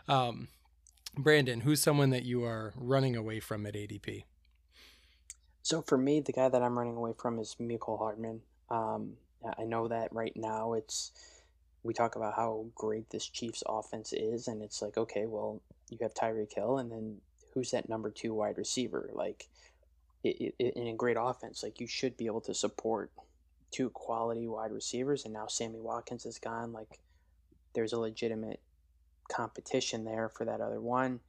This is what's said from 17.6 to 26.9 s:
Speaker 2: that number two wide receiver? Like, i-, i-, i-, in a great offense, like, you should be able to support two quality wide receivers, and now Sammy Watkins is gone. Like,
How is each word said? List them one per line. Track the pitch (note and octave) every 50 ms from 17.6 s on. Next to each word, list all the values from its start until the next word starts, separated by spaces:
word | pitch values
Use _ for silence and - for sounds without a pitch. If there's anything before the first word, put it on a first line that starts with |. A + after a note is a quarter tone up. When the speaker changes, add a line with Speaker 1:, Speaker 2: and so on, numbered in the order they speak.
| B2 -
Speaker 2:
that | - A#2 - -
number | A2+ A2 A2 G#2+
two | G#2+ - - A2+ A2
wide | G#2+ G#2 G#2 -
receiver? | F#2+ G2+ - - C3+ A#2+ A2 - B1+ - - -
Like, | - F#2 F#2+ - - - - _ - - - _ _ _ _ _ _ _ _ _ _ -
i-, | A2+ - -
i-, | A2+ - - -
i-, | A#2+ B2 -
in | - A#2
a | A#2 A2+
great | A2+ A#2+ B2 A2+ A2+
offense, | A#2 B2+ A#2 - - A2+ - -
like, | - G#2+ - -
you | B2
should | A2+ - - - B2+ B2
be | - A2+
able | A2+ G#2 A2
to | - - G#2
support | - - G#2 - - - A2+ A2+ G2+ F#2+ - _ - - - _ _ _ _ _ _ - _
two | - - C3 A#2+
quality | - - - - A#2 A2+ A#2 A#2 A#2 A#2 A#2
wide | A2+ A2 G#2+ A2+ G#2+
receivers, | G#2+ G#2+ - - - A#2+ C3 C#3+ C#3+ C3 -
and | A2 G#2+
now | G#2+ G#2+
Sammy | A2 - - A#2 A2+ A2+ A2+
Watkins | A2 A2+ A2+ A#2 - - B2 A#2 -
is | A#2 A2+ -
gone. | - A2+ A2+ A#2 A#2 A#2 A#2
Like, | A2 A2 -